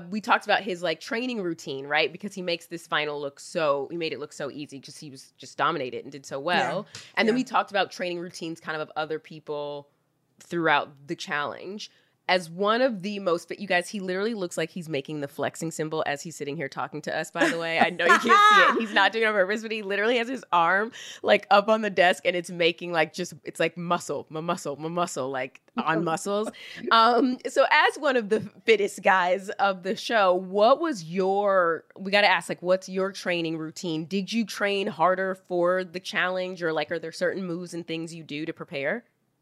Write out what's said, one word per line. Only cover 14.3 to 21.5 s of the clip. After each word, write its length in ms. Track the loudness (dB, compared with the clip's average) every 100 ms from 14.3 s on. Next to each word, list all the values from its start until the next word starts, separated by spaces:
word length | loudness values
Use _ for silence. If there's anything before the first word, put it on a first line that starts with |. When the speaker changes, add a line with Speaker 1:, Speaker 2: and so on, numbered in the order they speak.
| -4
Speaker 1:
looks 220 | -4 -4
like 120 | -6
he's 180 | -6 -6
making 320 | -6 -4 -6
the 80 | -8
flexing 420 | -4 -6 -4 -6
symbol 320 | -4 -4 -2 -2
as 160 | -4
he's 140 | -8 -10
sitting 200 | -8 -6
here 140 | -6
talking 320 | -6 -8 -8
to 120 | -6 -6
us, 120 | -6
by 200 | -2 -2
the 80 | 0
way. 200 | -2 2
I 120 | 0
know 160 | 2 4
you 140 | 4
can't 40 |
see 380 | 6 8 8 8 6 2
it. 20 |
He's 140 | 0
not 180 | 4 4
doing 120 | 4 2
it 20 |
on 60 |
purpose, 300 | 2 2 0
but 80 | -4
he 100 | -8
literally 360 | -4 0 2 0
has 120 | -2
his 160 | -6 0
arm, 400 | 2 4 2 0 -6 -16 -4
like, 220 | 2 2 6